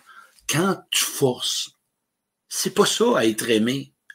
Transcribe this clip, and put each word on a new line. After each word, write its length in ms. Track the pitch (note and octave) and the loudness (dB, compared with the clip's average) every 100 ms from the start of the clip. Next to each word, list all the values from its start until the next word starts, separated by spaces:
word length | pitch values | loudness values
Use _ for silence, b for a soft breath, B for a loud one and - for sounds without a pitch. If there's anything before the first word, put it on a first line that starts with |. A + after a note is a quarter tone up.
| b b b b - | b b b b -4
quand 320 | D3 F#3+ F3 - | 0 0 -2 -4
tu 160 | - | -4
forces, 720 | - - C3+ B2 - - - _ _ _ _ _ _ _ - | -4 0 0 0 -4 -6 -8 _ _ _ _ _ _ _ -12
c'est 260 | - F#3 | -6 -2
pas 120 | - G3 | 2 2
ça 320 | - A#3 F#3 | 2 2 2
à 60 | |
être 260 | A2+ G#2+ A#2 | 2 0 0
aimé. 420 | A2 A#2 C3+ C3+ _ - | 2 2 -2 -8 _ -18